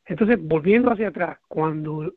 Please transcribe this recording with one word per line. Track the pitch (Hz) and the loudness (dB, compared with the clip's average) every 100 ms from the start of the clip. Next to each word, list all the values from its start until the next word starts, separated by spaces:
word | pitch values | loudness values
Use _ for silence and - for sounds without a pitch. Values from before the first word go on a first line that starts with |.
| - | -6
Entonces, | 165 220 220 | 0 2 2
volviendo | 156 160 165 226 247 | 0 0 4 4 4
hacia | 208 208 | 0 -2
atrás, | 175 165 - - | -4 -6 -8 -8
cuando | 160 156 156 156 151 160 | -2 -2 -2 -6 -6 -8